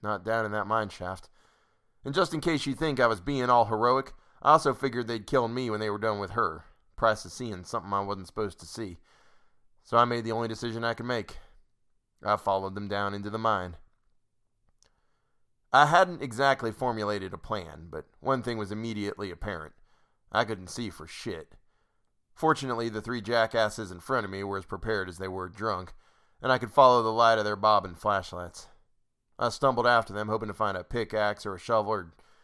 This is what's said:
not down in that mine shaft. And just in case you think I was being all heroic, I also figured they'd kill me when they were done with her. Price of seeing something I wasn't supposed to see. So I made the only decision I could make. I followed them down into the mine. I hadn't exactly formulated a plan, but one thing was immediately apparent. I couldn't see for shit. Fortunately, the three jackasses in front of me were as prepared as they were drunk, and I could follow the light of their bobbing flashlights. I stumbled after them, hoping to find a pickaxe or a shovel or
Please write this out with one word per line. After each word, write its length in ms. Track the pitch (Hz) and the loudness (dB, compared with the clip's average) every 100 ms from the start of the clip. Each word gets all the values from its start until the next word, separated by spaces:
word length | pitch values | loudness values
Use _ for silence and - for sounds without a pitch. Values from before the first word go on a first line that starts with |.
not 220 | 107 101 | -6 -4
down 200 | 95 113 | -2 -2
in 80 | 107 | -2
that 140 | 104 101 | -4 0
mine 220 | 110 107 | 0 -2
shaft. 400 | - 92 95 - _ _ _ _ _ _ _ | -8 -10 -10 -14 _ _ _ _ _ _ _
And 100 | 139 | -4
just 200 | 147 180 | 0 0
in 60 | 160 | 0
case 260 | 170 151 139 | 0 0 -2
you 80 | |
think 240 | 123 156 131 | -2 -2 2
I 80 | 120 | 2
was 140 | 104 | 2
being 280 | 92 139 123 | -2 0 4
all 180 | 120 113 | 6 6
heroic, 480 | 110 120 131 - - _ _ | 2 4 2 0 -14 _ _
I 100 | - | 6
also 220 | 156 143 | 6 6
figured 320 | 120 135 120 113 | 0 -2 -2 -4
they'd 200 | 117 95 | -6 0
kill 220 | 135 117 | 2 2
me 220 | 120 123 | -2 -4
when 100 | 107 | -2
they 100 | 107 | -2
were 80 | 101 | 0
done 200 | 110 104 | -2 -2
with 120 | 95 | -2
her. 340 | 107 95 78 - _ _ - | 0 -2 -2 -16 _ _ 2
Price 280 | 113 107 | 2 2
of 80 | 87 | -4
seeing 320 | - 120 92 | -10 -8 -8
something 280 | 90 117 92 | -6 -6 -2
I 80 | 98 | -2
wasn't 260 | 98 98 90 | -2 -6 -8
supposed 340 | - 104 - | -6 -6 -6
to 60 | - | -14
see. 320 | - 101 85 _ _ _ _ _ _ _ _ | -10 -10 -12 _ _ _ _ _ _ _ _
So 120 | - 120 | 0 4
I 80 | |
made 200 | 120 117 | 4 2
the 80 | 113 | -2
only 160 | 113 117 | -2 -4
decision 360 | 110 120 113 | -4 -6 -4
I 100 | 117 | -4
could 120 | 117 120 | -4 -4
make. 320 | 120 98 - - - _ _ _ _ _ _ | -4 -6 -14 -20 -20 _ _ _ _ _ _
I 120 | 104 104 | -2 0
followed 380 | 101 95 95 | 2 0 -2
them 140 | 98 101 | -8 -6
down 260 | 101 101 | -2 -2
into 160 | 101 104 | -4 -8
the 80 | 110 | -2
mine. 380 | 113 101 90 85 - _ _ _ _ _ _ _ _ _ _ _ _ _ _ _ _ _ - | 0 0 -4 -12 -20 _ _ _ _ _ _ _ _ _ _ _ _ _ _ _ _ _ 4
I 140 | 131 147 | 6 8
hadn't 360 | 175 185 170 | 6 4 0
exactly 480 | 135 110 139 131 117 | -6 0 2 2 -2
formulated 640 | 104 127 110 104 101 95 | -4 -4 -2 -2 -2 -6
a 40 | 95 | -10
plan, 500 | - 107 82 76 85 | -8 -8 -8 -16 -14
but 160 | 80 - _ | -14 -14 _
one 220 | 127 131 | -2 0
thing 160 | 120 113 | -2 -6
was 120 | 98 | -6
immediately 600 | 107 117 104 101 - 101 | -6 -6 -4 -6 -6 -10
apparent. 440 | 82 107 85 78 - - _ _ _ _ | -8 -8 -8 -12 -18 -20 _ _ _ _
I 140 | 107 | -2
couldn't 240 | 113 101 92 | -2 -4 -10
see 200 | - 110 | -10 -10
for 180 | - 80 | -10 -16
shit. 500 | - 117 82 - - _ _ _ _ _ _ _ | -10 -10 -10 -12 -20 _ _ _ _ _ _ _
Fortunately, 560 | - 160 147 135 117 117 | 0 2 2 0 -4 -4
the 140 | 107 | -4
three 180 | 110 123 | -6 -6
jackasses 720 | 104 120 110 117 107 - 98 | 0 2 4 2 0 0 -10
in 80 | 90 | -10
front 260 | - 127 | -4 -2
of 60 | 101 | -2
me 140 | 95 | -6
were 140 | 98 98 | -6 -6
as 60 | |
prepared 440 | - 95 113 104 92 | -8 -8 -2 -2 -4
as 100 | 87 | -8
they 100 | 95 | -8
were 200 | 92 92 | -8 -10
drunk, 440 | 87 110 92 92 - _ _ _ - | -4 -4 -2 -6 -16 _ _ _ -6
and 120 | 131 | 0
I 60 | 127 | 0
could 120 | 117 | 2
follow 320 | - 127 123 | 8 10 8
the 100 | 113 | 4
light 260 | 110 117 110 | 6 6 6
of 60 | |
their 120 | 104 101 | 2 2
bobbing 400 | 107 104 92 85 | 4 4 2 -4
flashlights. 720 | 107 98 - 90 87 - - - _ _ _ _ _ - | 0 0 -2 -12 -12 -14 -20 -20 _ _ _ _ _ -4
I 120 | 117 | -4
stumbled 380 | - 135 120 120 | 2 2 4 4
after 260 | 117 - | 4 2
them, 160 | 101 107 | -6 -4
hoping 180 | 110 107 | -4 -4
to 80 | |
find 220 | 98 104 92 | -4 -4 -4
a 80 | |
pickaxe 600 | 87 123 104 107 104 104 | -6 -6 -2 0 0 -2
or 120 | 104 90 | -8 -8
a 20 | |
shovel 320 | - 113 104 | 0 0 2
or 240 | 104 85 - _ _ | -4 -6 -18 _ _